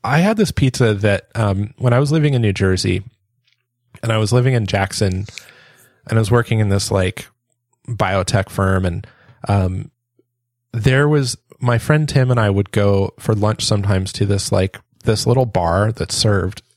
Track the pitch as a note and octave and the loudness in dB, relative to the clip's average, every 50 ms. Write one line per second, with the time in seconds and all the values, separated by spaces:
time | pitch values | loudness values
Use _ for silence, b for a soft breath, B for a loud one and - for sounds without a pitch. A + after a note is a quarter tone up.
0 | - G#2+ C3 D#3 F3 G3+ A3+ G#3+ G#3+ D#3 - - - C3 - - B2+ A2+ G#2+ G2 | -4 0 0 2 2 2 2 2 0 0 0 0 0 0 2 2 2 2 2 2
1 | G2+ G#2+ G2 G2 - _ _ A2 A2 G2+ G2 G2 G#2 G#2+ - _ - B2+ A#2+ B2 | 2 0 0 0 -4 _ _ -2 -2 0 0 -2 -4 -6 -8 _ 0 2 2 2
2 | C#3+ C#3+ D3+ E3 D3 D3 C#3 B2 A#2 G#2 G2 - G2 F#2+ F#2 F2+ - G2 F#2+ F#2 | 2 2 0 2 2 2 2 2 2 0 2 2 2 2 2 0 0 -2 -2 -2
3 | G2 - _ _ _ _ _ _ _ _ _ _ _ _ _ _ _ _ _ - | -4 -10 _ _ _ _ _ _ _ _ _ _ _ _ _ _ _ _ _ -10
4 | - A#2 A2+ A2 A2 G2 A#2 B2 A#2+ C3+ C3 A#2+ G#2+ F#2+ - G2 G2 F#2+ - - | -6 -2 0 0 0 2 2 2 2 2 0 0 -2 -2 -2 -2 -2 -2 -2 -2
5 | G#2+ G2 F2+ F#2 G2+ - B B B B B B B B B B B B B B | -2 -2 -2 -4 -6 -10 B B B B B B B B B B B B B B
6 | B - A2 A2+ A2+ G2 A#2+ A#2+ A#2 - A#2 A2 A2 G2+ G2 G2+ - - G#2 G2 | B -2 0 0 2 2 2 0 2 0 0 0 0 2 0 -2 -2 0 0 0
7 | F#2 F#2+ - - - - _ _ _ _ _ _ _ _ _ _ _ - A#2+ G2+ | 0 -2 -4 -6 -14 -18 _ _ _ _ _ _ _ _ _ _ _ -10 -4 -4
8 | G#2+ F#2 F#2+ G2 F#2 - - G#2 F#2+ - - - G2 F#2+ F#2+ F#2 F#2+ F2+ E2+ F#2 | -2 0 0 -2 -2 0 -2 -2 -2 -2 -2 -2 0 2 2 0 0 -2 -4 -6
9 | - B B B B B B B B - G2+ G2+ F#2 F#2 F#2+ G2 G2+ - _ _ | -10 B B B B B B B B -2 0 0 0 0 -2 -6 -8 -12 _ _
10 | _ _ _ _ _ _ _ _ _ _ _ _ _ _ - A#2 G#2 C3 C3 C3+ | _ _ _ _ _ _ _ _ _ _ _ _ _ _ -8 -2 0 2 2 2
11 | C#3+ D3 D3+ D3 C3+ B2 - - _ _ - _ - B2 A#2+ A2+ - - D3+ D3+ | 2 2 2 0 0 -2 -6 -10 _ _ -14 _ -2 0 0 0 2 2 2 2
12 | D#3 D3 - C#3+ C3 B2+ B2 A#2+ A2 G#2 G2 G2 G2+ - - G#2+ G2+ G2+ G2+ G2 | 2 0 2 0 2 2 2 2 2 2 2 2 0 0 0 0 2 2 2 2
13 | G2 - - - - - A2 G#2 G2+ G#2+ G#2+ - - - A2 G2+ G2 G2+ G2 F#2+ | 0 -2 -6 -8 -2 -2 0 2 2 0 0 -2 -2 -2 -2 0 0 0 0 0
14 | F#2+ F#2+ - - G#2 G2 G2+ G2 - - - G2 F#2 G2 - - _ _ _ _ | -2 -4 -4 -4 -2 0 0 -2 -2 -2 0 0 0 -2 -4 -10 _ _ _ _
15 | - - A2 G#2+ - A#2+ A#2+ C3 C3 A#2 - F#2 F2 E2+ E2+ F#2+ G#2 A2 A#2 - | -2 -2 -2 0 0 0 2 2 2 0 0 -2 0 2 2 2 0 0 -2 -4
16 | - - - - - A2 G#2 G2 F2+ F#2 - - _ _ _ | -6 -6 -4 -2 0 0 0 0 -2 -4 -6 -10 _ _ _